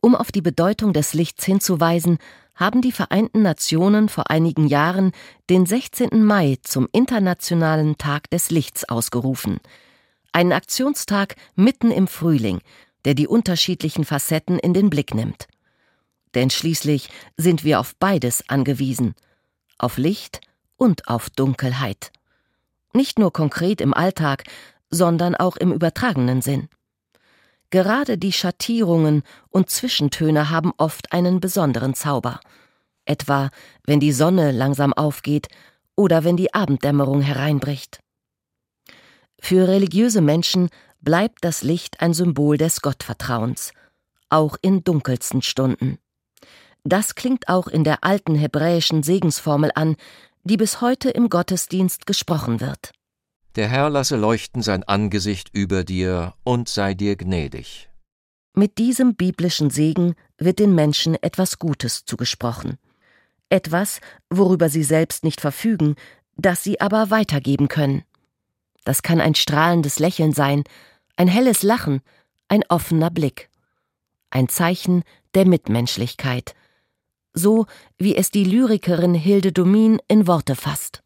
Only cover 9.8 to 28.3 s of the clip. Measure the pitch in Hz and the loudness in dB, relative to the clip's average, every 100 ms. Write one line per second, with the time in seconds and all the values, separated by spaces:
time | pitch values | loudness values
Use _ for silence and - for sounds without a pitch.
9.8 | _ _ _ _ _ 165 175 156 - - | _ _ _ _ _ 2 4 2 -2 -4
10.8 | 262 294 - 208 196 - - - 214 - | -4 -4 -4 -2 -2 -8 -12 0 2 2
11.8 | 233 208 185 - 165 147 110 90 _ - | 0 2 -2 -2 0 0 0 -4 _ -20
12.8 | _ _ 135 139 147 233 185 175 - 175 | _ _ -8 -4 0 0 0 -2 -2 -4
13.8 | 156 - 151 143 - 156 - 180 - 180 | -6 -4 -4 -4 -2 -4 -2 -2 0 2
14.8 | 202 147 - 110 110 - - _ _ _ | 2 0 -2 -4 -6 -8 -18 _ _ _
15.8 | _ _ _ _ _ 123 131 - 165 160 | _ _ _ _ _ -2 0 0 -2 -2
16.8 | 147 143 - - - - 165 165 151 127 | 0 -2 -4 -20 -18 -2 2 2 2 0
17.8 | 131 - 190 185 123 - - 139 127 131 | 0 -2 0 0 0 -4 -2 -2 0 -2
18.8 | 135 123 120 - _ _ _ _ _ _ | -2 -2 -2 -4 _ _ _ _ _ _
19.8 | 123 - 147 214 - - _ _ _ _ | -4 -2 -2 -2 -8 -20 _ _ _ _
20.8 | 247 170 - 117 - - 135 131 131 127 | 0 0 -2 -6 -6 -4 -2 -2 -4 -4
21.8 | 123 101 - _ _ _ _ _ _ _ | -6 -8 -16 _ _ _ _ _ _ _
22.8 | _ 233 277 - 196 - 151 - 170 214 | _ -2 0 2 0 0 -4 -2 -2 0
23.8 | - - 175 - 151 135 - - - _ | 0 0 -2 0 -4 -4 -8 -20 -20 _
24.8 | _ 170 175 165 175 - 185 - 180 160 | _ 0 2 2 0 0 -2 0 -2 0
25.8 | 165 - 254 147 123 127 131 139 147 _ | -2 -2 -2 0 0 0 -2 -4 -6 _
26.8 | _ _ _ _ _ _ _ _ _ 185 | _ _ _ _ _ _ _ _ _ 0
27.8 | 185 233 285 202 190 | 2 0 -2 -2 -2